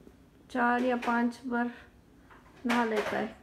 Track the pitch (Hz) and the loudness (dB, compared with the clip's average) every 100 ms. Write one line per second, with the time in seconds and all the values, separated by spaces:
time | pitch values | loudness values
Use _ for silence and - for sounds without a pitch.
0 | - - - - - 254 240 240 254 247 | -20 -20 -20 -20 -8 0 2 2 2 0
1 | 240 233 240 - 262 240 240 - - - | 0 2 2 -2 -4 -2 -2 -6 -20 -20
2 | - - - - - - 240 240 226 214 | -20 -20 -20 -20 -20 -8 0 2 2 0
3 | 202 - 214 - | 0 -2 -4 -8